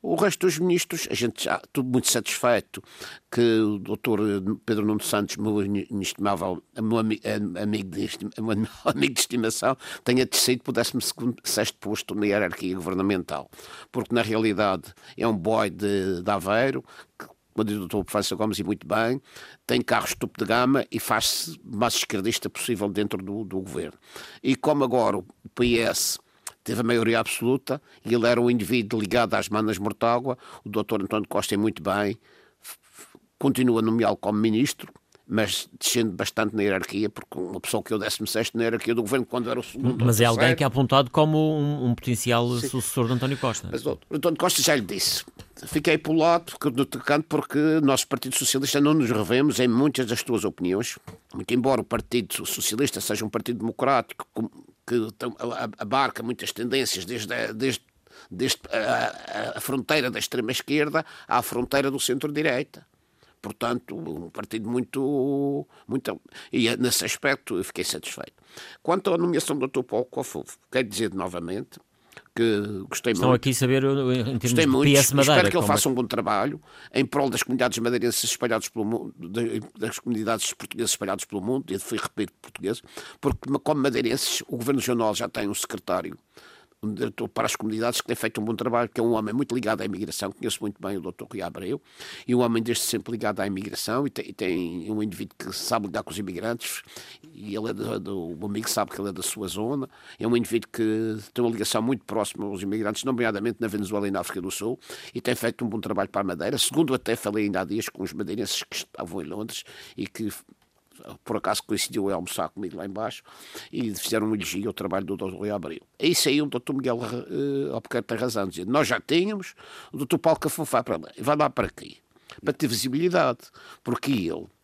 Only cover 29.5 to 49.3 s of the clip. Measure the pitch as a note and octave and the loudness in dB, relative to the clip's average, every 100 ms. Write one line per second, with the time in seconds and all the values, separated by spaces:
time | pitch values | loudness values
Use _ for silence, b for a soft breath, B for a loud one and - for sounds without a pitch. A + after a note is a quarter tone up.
29.5 | G#2+ A2 G2 G#2 G#2 A#2 A#2+ C3 B2 B | 0 0 0 -2 0 2 2 0 -6 B
30.5 | B - G#2 G#2+ G#2+ G2 A2 G2+ - - | B -6 -4 -2 -2 0 -2 0 -2 0
31.5 | G2+ A2 - E2+ G2 G#2 G#2 B B B | 2 0 0 -2 0 0 -4 B B B
32.5 | B B B B - - - _ _ C#3 | B B B B -20 -20 -20 _ _ 0
33.5 | C3+ B2+ A2+ A2 A2+ G#2+ G#2 - G#2+ A2+ | 4 4 4 4 4 2 2 0 2 4
34.5 | A2 C#3 - - - _ _ _ G#2+ G#2+ | 4 2 -2 -12 -20 _ _ _ 0 0
35.5 | - - - - B2 A2+ F2+ F#2+ - G#2+ | -2 -6 -4 0 2 2 0 -4 0 -2
36.5 | G#2+ G2+ F#2+ F2+ G2 G#2 - - - F2 | 2 2 2 -2 -2 -4 -4 -12 -8 -6
37.5 | F#2 - A2+ - A2 G#2+ - G#2+ A2 A2+ | -6 -4 -4 -2 -2 -2 -4 -4 -2 -2
38.5 | A#2 A#2 A2+ - A#2 G#2+ C3 A#2 A#2+ A#2 | 0 0 0 0 0 2 0 0 -4 -2
39.5 | B2 A#2+ A#2+ B2+ A#2+ A#2+ A2 A#2 A2+ A#2+ | -4 -6 -2 0 2 4 6 4 6 4
40.5 | B2 C#3 B2+ C3 C3+ B2+ - D#3 D#3 D#3 | 4 2 4 4 6 4 4 4 6 4
41.5 | D#3 D3 D3 B2 A#2+ - A#2 B2 A#2 A#2+ | 2 0 0 2 0 0 0 2 2 2
42.5 | B2 B2+ C3 - - A#2 B2 C3 C#3 C3 | 0 -2 -2 -2 0 2 2 0 0 -2
43.5 | A2 F2 B2+ C#3+ C3+ _ D#3 E3+ D#3+ F3+ | -2 -4 -4 -4 -6 _ 0 0 2 2
44.5 | - - D3 G2+ G2 - - - - - | 4 4 4 2 -2 -2 -2 -6 -18 -20
45.5 | - - D#3 D3 D#3 D#3 D#3+ D#3+ E3+ E3+ | -18 -2 0 4 2 4 4 6 4 2
46.5 | - D#3 B2 C3+ C3 - D3 D#3 D3+ - | -2 -2 2 0 -2 2 2 2 -2 0
47.5 | D3 D#3 D#3 C#3+ C3 - C3 B2+ B2+ B2+ | 2 4 4 6 4 2 -2 -2 0 2
48.5 | C3+ C3+ C#3+ C#3+ D#3 A#2+ A2+ G2 | 2 2 4 6 6 4 2 4